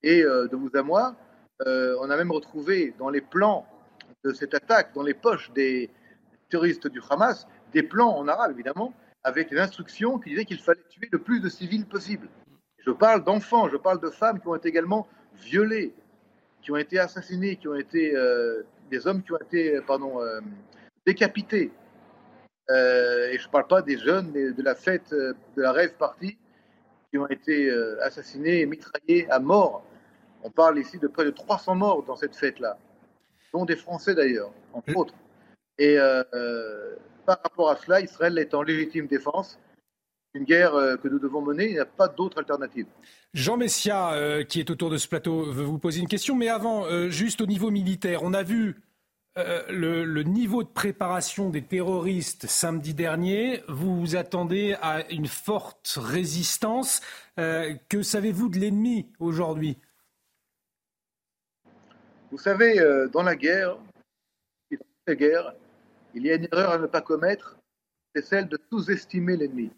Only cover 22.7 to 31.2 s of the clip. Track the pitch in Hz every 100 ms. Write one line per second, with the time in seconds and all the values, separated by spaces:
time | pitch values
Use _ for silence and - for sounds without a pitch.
22.7 | 131 127 127 123 123 123 127 - 143 -
23.7 | 185 151 131 110 185 180 143 135 123 135
24.7 | 123 - 180 - 151 131 127 - - 131
25.7 | 131 170 - 147 - 185 208 _ _ _
26.7 | _ _ _ _ 143 139 135 - 151 139
27.7 | 120 113 107 135 - - 135 151 175 147
28.7 | 156 - - - 170 170 131 131 202 175
29.7 | 104 - - _ _ _ _ 113 - 165
30.7 | 147 131 180 147 -